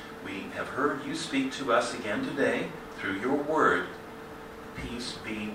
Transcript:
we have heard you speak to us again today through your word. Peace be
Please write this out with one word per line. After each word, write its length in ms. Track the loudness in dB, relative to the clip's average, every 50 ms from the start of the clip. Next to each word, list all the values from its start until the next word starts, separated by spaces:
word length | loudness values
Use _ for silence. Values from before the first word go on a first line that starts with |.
| -12 -12 -10 -10 -8
we 220 | -6 -6 -6 -6 -6 -4
have 120 | -4 -4
heard 380 | -2 0 2 2 2 2 0 -2
you 100 | -4 -2
speak 380 | -2 -2 0 2 2 2 2 0
to 180 | 0 2 4
us 220 | 6 6 6 4 0
again 320 | -2 -2 0 0 0 0
today 420 | 0 2 4 4 4 4 2 0 -2 -6 -8 -10 -10 -8
through 220 | -4 -2 -2 -2 0
your 160 | 2 4 4
word. 520 | 4 4 4 6 6 6 6 6 4 2 -2 -8 -10 -12 -12 -12 -12 -12 -12 -12 -12 -12 -12 -12 -12 -12 -10 -8
Peace 420 | -8 -6 -6 -6 -6 -6 -6 -6 -6 -6
be 240 | -6 -4 -4 -4 -4